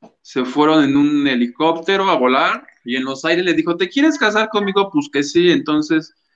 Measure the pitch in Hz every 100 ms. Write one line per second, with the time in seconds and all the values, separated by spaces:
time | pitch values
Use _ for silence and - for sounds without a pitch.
0 | - _ - 131 127 143 151 156 139 143
1 | 147 147 143 123 120 - 160 165 190 196
2 | 190 151 127 131 175 226 - _ 120 131
3 | 135 135 160 175 185 156 160 175 185 269
4 | 311 - 214 214 220 208 196 196 196 151
5 | 143 139 143 170 175 143 156 151 151 160
6 | 156 _ _